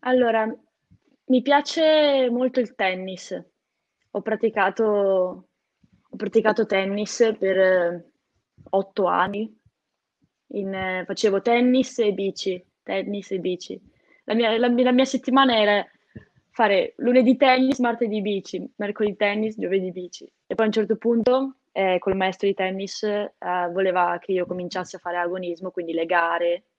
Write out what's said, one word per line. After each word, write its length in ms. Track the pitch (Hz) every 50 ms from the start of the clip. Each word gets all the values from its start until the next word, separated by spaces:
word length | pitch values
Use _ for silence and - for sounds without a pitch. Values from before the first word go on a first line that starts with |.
| - 254
Allora, 400 | 254 254 247 233 220 226 220 226 285 - _ _ _ _ _ _ - _ _ _ _ _ _ -
mi 140 | 254 254
piace 880 | 247 269 285 285 294 - - 330 320 311 311 311 302 294 277 269 262 247
molto 300 | 240 247 254 254 262 262
il 160 | 240 202 -
tennis. 680 | _ 202 190 185 185 185 190 185 175 - - 185 180 175 _ _ _ _ _ _ _ _ _ _ _ _ _
Ho 100 | _ 208
praticato, 640 | 196 220 220 214 226 226 220 208 196 196 190 - 226 214 208 202 202 196 190 190 185 185 175 180 185 _ _ _ _ _ _ _ _ _ _ _ _ _
ho 80 | -
praticato 520 | 196 214 208 - 226 208 214 208 - 220 202
tennis 680 | 208 190 190 196 196 202 214 208 - - 233 226 214 -
per, 180 | - 190 190 190
eh, 480 | 190 185 185 180 175 175 175 175 170 _ _ _ _ _ _ _ _ _ _ _ - -
otto 360 | - 196 196 190 _ - 196
anni. 460 | 175 180 180 180 190 202 202 220 220 - _ _ _ _ _ _ _ _ _ _ _ _ _ _ _ _ _ _ _
In, 240 | - 202 196 190 190
eh, 300 | 190 190 185 185 185 175 -
facevo 340 | 196 - - 214 196 196
tennis 560 | 190 233 233 240 247 247 247 262 254 - - -
e 160 | 226 208 196
bici, 500 | 190 196 196 190 - - 196 185 180 185 _ _ _ _
tennis 480 | - 196 190 190 196 202 202 185 -
e 80 | 196 190
bici. 420 | 170 185 180 175 - - 185 196 _ - _ _ _ _ _ _ _
La 100 | - 214
mia, 200 | 226 240 220 220 226
la 100 | 240 247
mi-, 140 | 240 240 254
la 80 | 254
mia 140 | 247 247 262
settimana 540 | 262 262 262 - - 247 262 269 262 240 220
era 240 | 214 208 208 202 - - _ _ _ _ _ - - _ _ _ _ _
fare 420 | _ - 233 208 202 190 - - - -
lunedì 380 | - 233 247 254 247 226 262
tennis, 440 | 254 285 262 254 254 262 262 269 262
martedì 420 | 247 240 233 220 240 220 208 214
bici, 500 | 196 208 208 196 190 - - 185 185 - _
mercoledì 400 | _ 208 202 208 - 220 208 196
tennis, 420 | - 214 202 202 214 214 220 220 220
giovedì 340 | 196 175 185 196 185 185
bici. 320 | 175 185 180 175 - - - - _ _ _
E 80 | _ 185
poi 120 | - 220
a 20 | 214
un 60 | 214
certo 240 | 220 214 202 220 196
punto, 580 | - 226 240 233 214 254 247 262 269 269 262 _ _ _
eh, 260 | _ - 196 190 185 180
col 180 | - 202 190
maestro 320 | 190 190 190 185 - - 202
di 60 | 196
tennis, 480 | - 190 185 190 190 196 196 - -
eh, 300 | - 214 208 208 208 - _ _ - 180 180 180 180 175
voleva 480 | 170 185 196 190 175 180 175 175 175 175
che 120 | - - 190
io 120 | 185 180
cominciassi 520 | - 185 185 180 175 - 185 180 - - 185
a 20 |
fare 180 | _ 180 175 175
agonismo, 540 | 175 175 180 185 185 175 170 170 185 185
quindi 220 | - - 175 165 165
le 120 | 165 165
gare 600 | 165 180 175 170 170 170 170 175 170 175 180 _ _ _